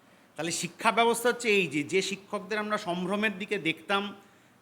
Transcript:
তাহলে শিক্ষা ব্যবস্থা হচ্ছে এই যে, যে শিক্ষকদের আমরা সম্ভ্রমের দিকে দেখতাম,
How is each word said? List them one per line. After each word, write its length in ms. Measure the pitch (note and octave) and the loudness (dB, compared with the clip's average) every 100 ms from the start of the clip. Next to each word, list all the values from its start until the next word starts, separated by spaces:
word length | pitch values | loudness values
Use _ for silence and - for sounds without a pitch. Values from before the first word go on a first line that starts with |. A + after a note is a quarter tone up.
| _ - _ - | _ -20 _ -8
তাহলে 160 | E3 | -4
শিক্ষা 400 | E3 E3+ - A3+ | -4 -6 0 2
ব্যবস্থা 380 | G#3+ A#3 A#3 B3 | 4 4 4 0
হচ্ছে 200 | A#3+ A#3 | 0 2
এই 180 | G3+ E3+ | 4 4
যে, 160 | D3 | 0
যে 180 | C#3 F#3 | 0 0
শিক্ষকদের 560 | F#3 G3 - G3+ F#3 G#3+ | 0 -6 -6 -8 -4 -4
আমরা 200 | G#3+ G#3+ | -2 -4
সম্ভ্রমের 600 | F3+ F3+ F3+ G#3 A3 F#3 | -2 -2 -2 0 0 -2
দিকে 200 | G#3 G3+ | -4 -2
দেখতাম, 580 | D#3+ D#3+ - G3+ G#3 - - - _ _ | 0 -2 -2 -2 -2 -10 -20 -20 _ _